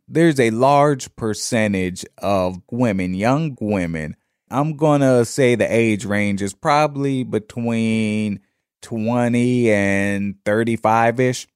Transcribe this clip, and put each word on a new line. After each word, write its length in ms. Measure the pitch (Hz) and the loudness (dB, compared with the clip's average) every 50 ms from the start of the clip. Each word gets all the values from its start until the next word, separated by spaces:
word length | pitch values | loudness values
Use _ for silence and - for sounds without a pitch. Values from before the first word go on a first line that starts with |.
| _ | _
there's 320 | - 123 151 170 170 151 131 | -6 0 2 2 4 4 4
a 120 | 123 113 | 2 2
large 640 | 110 113 127 139 143 143 143 151 143 131 - - _ | 2 2 2 4 4 4 4 2 2 -2 -6 -14 _
percentage 920 | - 120 110 104 - - - 127 113 107 104 101 95 92 90 90 - - - _ - | -8 -6 -6 -4 -6 -6 -2 0 0 0 0 0 0 -2 -4 -4 -8 -14 -16 _ -8
of 420 | - 98 101 95 90 92 92 90 - _ | -4 -2 0 0 0 -2 -4 -8 -12 _
women, 460 | 120 120 127 117 98 95 90 90 92 | -2 0 0 0 0 -2 -2 -4 -4
young 420 | 92 104 120 135 151 165 151 127 - | -2 0 0 0 0 -2 -4 -6 -6
women, 560 | 107 104 104 95 87 85 82 80 78 76 - - _ _ _ _ _ _ | -4 -2 -2 -2 -2 -2 -4 -6 -6 -8 -10 -14 _ _ _ _ _ _
I'm 240 | - 131 147 156 151 | -4 -2 -2 -2 -2
gonna 480 | 139 156 151 147 143 139 131 127 120 117 | 0 2 2 4 4 4 4 4 4 2
say 300 | - - - 135 123 120 | 0 0 2 2 2 4
the 100 | 107 123 - 98 | 2 2 2 2
age 320 | 117 117 113 107 95 - | 2 2 2 0 0 -2
range 380 | 98 101 104 104 101 98 95 101 | -2 -2 0 0 -2 -2 -2 -4
is 100 | 98 - | -6 -8
probably 720 | _ - 160 147 147 151 147 143 139 139 139 135 131 123 | _ -2 0 2 2 2 0 -2 -4 -4 -2 -2 -4 -4
between 1160 | - - 110 104 - - 123 117 117 117 113 113 113 110 110 110 107 107 107 107 107 101 98 - _ _ _ _ _ _ _ - | -4 -4 -6 -6 -6 -10 -6 -4 -4 -2 0 0 0 0 0 0 -2 -2 -2 -2 -4 -4 -6 -10 _ _ _ _ _ _ _ -14
twenty 880 | - 120 113 107 113 120 123 120 120 120 120 120 123 123 123 120 110 | -10 -8 -4 -4 -2 0 0 0 2 2 2 2 2 2 2 2 2
and 640 | 104 101 101 98 98 98 98 101 101 98 101 101 95 - _ | 2 2 2 0 0 0 0 -2 -2 -4 -4 -6 -8 -6 _
thirty-five-ish 1000 | 104 104 113 117 117 113 110 - 110 110 113 117 117 117 123 127 127 123 - - - _ | -2 0 0 0 -2 -2 0 0 2 2 4 2 2 2 2 0 0 -2 -4 -10 -16 _